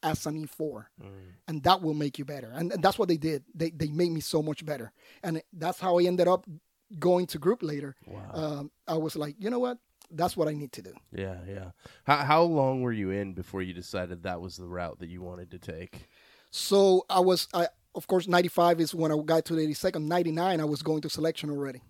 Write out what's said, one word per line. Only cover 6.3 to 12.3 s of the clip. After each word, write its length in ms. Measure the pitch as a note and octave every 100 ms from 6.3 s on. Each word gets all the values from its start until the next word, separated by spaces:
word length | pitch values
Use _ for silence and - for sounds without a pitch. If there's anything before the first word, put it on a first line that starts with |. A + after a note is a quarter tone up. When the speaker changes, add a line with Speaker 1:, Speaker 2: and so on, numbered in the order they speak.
| F3+ - D#3 _ _ - F3
Speaker 1:
going 260 | E3+ F3+ F3+
to 120 | D#3
group 240 | D#3+ -
later. 320 | E3 D3 C#3 - -
Speaker 2:
Wow. 260 | G2 G2
Speaker 1:
Um, 380 | E3 D#3 C#3+ C#3+ _ -
I 120 | D#3+
was 180 | D#3 D#3+
like, 200 | D3 D3
"You 100 | G3+
know 100 | B3
what? 180 | B3 A#3+ _ _ -
That's 240 | D#3 E3+ -
what 140 | D3+
I 40 |
need 200 | D3+ C#3+
to 80 | -
do." 120 | F#2 - _
Speaker 2:
Yeah, 240 | - F#2+ F2+ F2+
yeah. 240 | G2 F#2 - - -
How, 140 | - C#3+
how 240 | C#3+